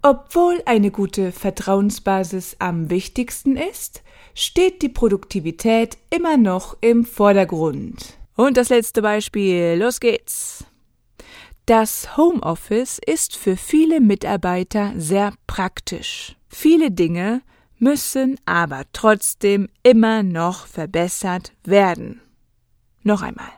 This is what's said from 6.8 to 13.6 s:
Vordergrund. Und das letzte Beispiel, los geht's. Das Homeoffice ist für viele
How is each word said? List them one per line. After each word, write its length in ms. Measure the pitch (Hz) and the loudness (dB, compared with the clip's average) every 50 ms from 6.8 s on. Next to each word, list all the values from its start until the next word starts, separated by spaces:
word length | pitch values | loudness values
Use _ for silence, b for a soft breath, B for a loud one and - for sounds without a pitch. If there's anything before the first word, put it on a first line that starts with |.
| - 233 233 233 233 | 2 2 4 4 2
Vordergrund. 1120 | - - - 208 202 196 196 190 156 180 160 160 160 139 143 - - - - - - - _ - _ _ | -2 0 2 4 4 6 4 2 0 -2 -2 -2 -2 -4 -4 -10 -12 -12 -16 -18 -20 -20 _ -20 _ _
Und 200 | - 233 285 254 | 2 2 4 4
das 140 | 247 247 - | 2 2 4
letzte 320 | 254 240 226 - - 233 | 2 2 2 0 -4 -2
Beispiel, 760 | 208 214 208 214 208 - - 214 202 190 180 175 170 170 170 | 0 0 -2 -2 -4 -4 -4 -2 0 2 2 2 2 0 0
los 220 | 170 208 247 247 - | 0 0 -2 -2 0
geht's. 640 | - 240 220 - _ - - - - - - - - _ _ _ _ _ _ _ _ _ _ B B B B B B B B B _ | 0 0 0 0 _ -10 -10 -10 -10 -12 -14 -16 -20 _ _ _ _ _ _ _ _ _ _ B B B B B B B B B _
Das 500 | - 233 226 220 220 - - - - - | 2 2 2 2 0 -4 -10 -10 -8 0
Homeoffice 840 | - 311 349 359 254 - 156 165 - - - 208 226 254 - - - - | 2 2 2 2 0 -4 -6 -8 -8 -6 -4 -4 -4 -2 -4 -10 -8 -4
ist 300 | - 320 320 - - - | -4 -2 -2 -4 -6 -8
für 220 | - - 196 185 | -4 -2 -2 -2
viele 420 | 185 | -2